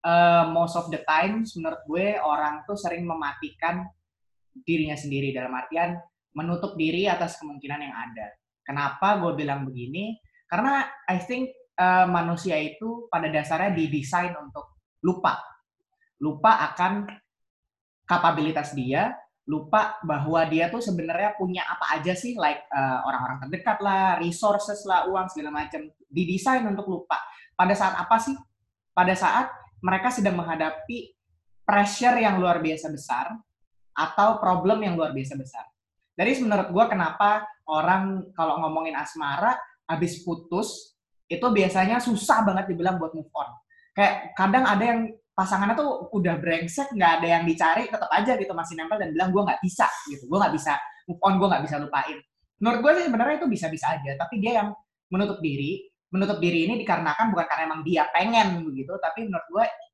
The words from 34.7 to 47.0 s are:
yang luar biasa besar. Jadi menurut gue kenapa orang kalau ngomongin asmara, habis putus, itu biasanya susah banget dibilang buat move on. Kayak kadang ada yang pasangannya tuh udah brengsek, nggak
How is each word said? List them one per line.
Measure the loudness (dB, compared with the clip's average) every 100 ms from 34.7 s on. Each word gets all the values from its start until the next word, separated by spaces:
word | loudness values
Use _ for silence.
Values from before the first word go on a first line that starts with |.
| 2
yang | 0 0
luar | -2
biasa | -2 -8 -8
besar. | -12 -14 -18 _ _ _ _
Jadi | -2 0 2
menurut | 2 2 2
gue | 2 4
kenapa | 4 -2 2 2 2 -2 -16
orang | -4 0 2 2 2 -4 -8
kalau | -4 -2 0
ngomongin | -2 -2 -4 -6
asmara, | -8 -6 -4 0 0 0 -4 _ -6
habis | -2 -2 -4
putus, | -6 -6 -4 -4 -4 -8 -18 _ _ _
itu | _ -2
biasanya | 2 4 4 4 2 2
susah | 0 -2 2 4
banget | 4 0 -2
dibilang | -2 -2 -2
buat | -4
move | -8 -10
on. | -8 -10 -10 _ _ _
Kayak | 2 2 2 -8
kadang | 0 2 4 4
ada | 2
yang | 2 0 -2 -8 _
pasangannya | -4 0 0 2 0
tuh | 0 -2 -4
udah | 0 0 0
brengsek, | 0 -2 -2 -4 -4
nggak | 4